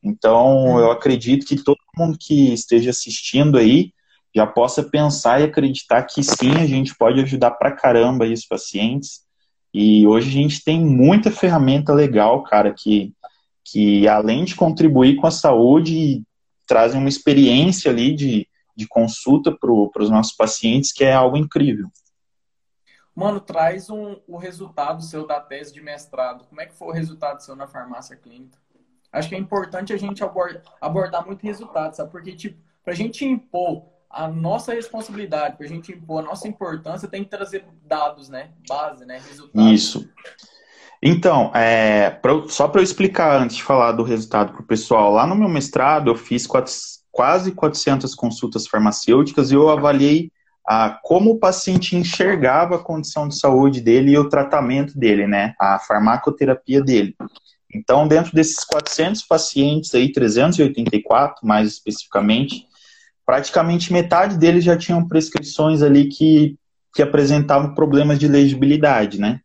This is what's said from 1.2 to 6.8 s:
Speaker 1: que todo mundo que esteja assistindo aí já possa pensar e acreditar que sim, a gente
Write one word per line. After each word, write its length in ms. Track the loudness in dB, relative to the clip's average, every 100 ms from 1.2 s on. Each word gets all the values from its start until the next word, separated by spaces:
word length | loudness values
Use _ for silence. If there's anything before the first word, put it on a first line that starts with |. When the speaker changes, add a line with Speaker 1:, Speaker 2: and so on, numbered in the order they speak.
| 0 -2 0
Speaker 1:
que 160 | -4
todo 140 | 0 -2 _ -4
mundo 220 | -4 -4
que 320 | -2 2 4
esteja 380 | 2 0 2 2
assistindo 720 | -4 -8 -10 -4 0 2 4
aí 320 | 6 4 2 _ _ _ _ 0
já 100 | 0
possa 380 | 2 0 -2
pensar 580 | -4 -2 0 0 0 2
e 40 | 2
acreditar 580 | 0 -2 -4 0 0
que 180 | 0 -6
sim, 280 | -4 0 0 2
a 60 | 0
gente 300 | -2